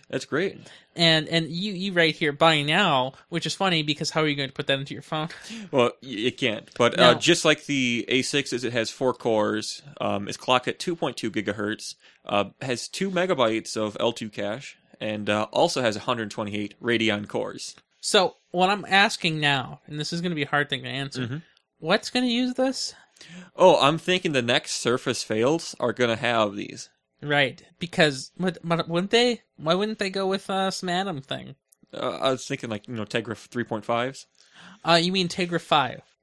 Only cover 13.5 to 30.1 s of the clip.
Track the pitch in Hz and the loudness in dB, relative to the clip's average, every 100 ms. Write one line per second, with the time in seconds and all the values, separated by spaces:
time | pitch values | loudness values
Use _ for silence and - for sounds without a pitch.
13.5 | 110 - 113 107 - 117 117 110 - 101 | 0 -4 -4 -4 0 -2 -2 -8 -6 -6
14.5 | 120 - - _ - 110 107 104 104 107 | -6 -12 -20 _ -10 -6 -4 0 0 0
15.5 | - 165 135 120 101 127 117 107 - 104 | 2 2 2 0 0 -2 -2 -4 -6 -6
16.5 | 104 104 - 120 117 110 104 104 113 107 | -6 -8 -4 0 2 2 0 -2 -6 -6
17.5 | - - - _ _ - 208 180 - _ | -8 -14 -16 _ _ 2 2 2 -2 _
18.5 | 175 185 202 - 196 214 - 170 156 147 | 0 2 0 2 4 4 2 -2 0 0
19.5 | 139 135 143 - 151 151 170 175 156 139 | 0 -4 -12 -12 -8 -6 -4 -2 -2 0
20.5 | 147 143 131 127 131 139 127 117 147 - | 0 0 -4 -6 -8 -6 -6 -6 -8 -12
21.5 | _ _ _ 156 214 - 247 254 233 254 | _ _ _ 0 0 0 -2 0 0 0
22.5 | 247 262 262 - - _ - - 175 - | 0 -2 -2 -8 -10 _ -20 -20 -20 -10
23.5 | - 180 151 139 160 - 180 180 139 120 | 6 8 8 6 2 0 0 2 0 2
24.5 | 143 - - 117 127 139 113 - 110 123 | 2 0 -2 0 0 0 -4 -2 2 2
25.5 | 160 - - 120 110 120 110 120 117 104 | 2 -4 -4 -2 2 0 2 2 2 2
26.5 | 101 92 123 - _ _ _ 147 143 131 | -2 -10 -12 -18 _ _ _ 0 2 2
27.5 | - - - 175 - 156 131 - - 185 | -2 -18 -12 -4 2 2 2 -8 -4 -4
28.5 | - 170 165 165 170 196 233 247 226 _ | -2 -2 -2 0 -2 2 4 2 0 _
29.5 | - 151 180 214 214 196 | -6 0 0 0 -4 -4